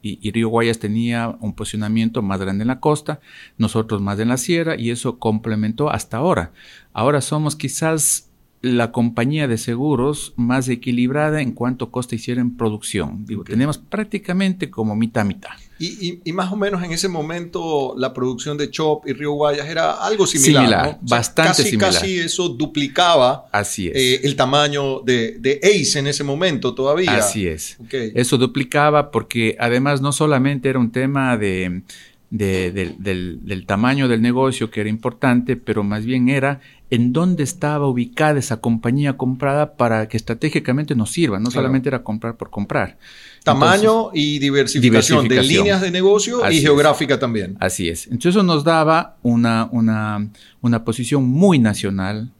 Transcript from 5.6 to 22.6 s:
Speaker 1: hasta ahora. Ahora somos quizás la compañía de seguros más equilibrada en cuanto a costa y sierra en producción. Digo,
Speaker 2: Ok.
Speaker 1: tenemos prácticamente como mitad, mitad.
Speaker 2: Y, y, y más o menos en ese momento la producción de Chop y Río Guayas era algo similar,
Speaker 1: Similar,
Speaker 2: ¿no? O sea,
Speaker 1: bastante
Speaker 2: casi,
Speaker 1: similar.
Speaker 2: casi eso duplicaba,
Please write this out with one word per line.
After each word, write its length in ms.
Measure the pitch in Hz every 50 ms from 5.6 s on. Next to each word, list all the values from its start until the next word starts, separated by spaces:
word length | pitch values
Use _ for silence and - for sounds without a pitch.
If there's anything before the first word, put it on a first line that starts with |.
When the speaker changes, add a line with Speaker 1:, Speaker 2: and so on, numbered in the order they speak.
| 107 107 113 - 143 151
Speaker 1:
hasta 260 | - 104 - - -
ahora. 360 | 117 143 180 170 110 87 - - - - - - - - _ _
Ahora 260 | 104 110 131 147 143
somos 340 | 135 - 156 151 156 147 147
quizás 680 | - - 135 - - 165 160 160 156 151 - - - _ _ _ _ _ _ _ _
la 300 | - 127 123 120 117 113
compañía 560 | 120 127 117 120 117 - 120 131 151 156 151
de 100 | 131 117
seguros 760 | 110 - - 117 117 139 151 147 131 123 143 147 147 - - -
más 340 | - 120 117 127 135 127 131
equilibrada 760 | 123 120 - 131 123 120 123 123 135 147 151 156 151 151
en 100 | 143 123
cuanto 320 | 107 - 120 123 131 127 123
a 60 | 113
costa 240 | - 127 120 - -
y 20 | 110
sierra 220 | - - 123 123
en 160 | 123 123 120
producción. 680 | - 117 110 107 104 - - - 101 82 - - 95 107
Digo, 180 | 104 110 98
Speaker 2:
Ok. 80 | 90 -
Speaker 1:
tenemos 280 | 101 113 131 151 147 -
prácticamente 920 | - _ - 202 214 208 - 196 - - 180 185 196 190 185 185 - -
como 280 | - - 110 110 104
mitad, 280 | 107 113 113 - 123 104
mitad. 260 | 101 92 - - - - - - - - -
Speaker 2:
Y, 260 | 160 180 - 226 190
y, 160 | 175 175 175 -
y 80 | 170
más 180 | 165 190 185 185
o 60 | 190
menos 260 | 214 196 202 202 175
en 80 | 180 175
ese 160 | 165 165 -
momento 880 | 190 175 165 147 156 170 175 175 170 - 180 165 165 156 143 139 127 127
la 160 | 127 127 131
producción 460 | 127 127 123 127 127 120 - 151 147 147
de 100 | 147 139
Chop 380 | - - 160 156 151 151 -
y 60 | 147
Río 180 | 131 - 147 147
Guayas 380 | 147 147 151 147 143 143 139 151
era 240 | 165 160 160 156 156 - -
algo 220 | 196 220 208 190
similar, 360 | - - 151 135 - 147 135 131
Speaker 1:
Similar, 180 | 117 107 87 78
Speaker 2:
¿no? 40 | -
O 180 | - - - 120
sea, 100 | 120 117
Speaker 1:
bastante 300 | 117 - - - 160 170
Speaker 2:
casi, 120 | 180 - 254 214
Speaker 1:
similar. 220 | 180 208 202 190
Speaker 2:
casi 260 | - 165 175 196 185 180
eso 300 | 170 165 - - 180 175
duplicaba, 1000 | 131 120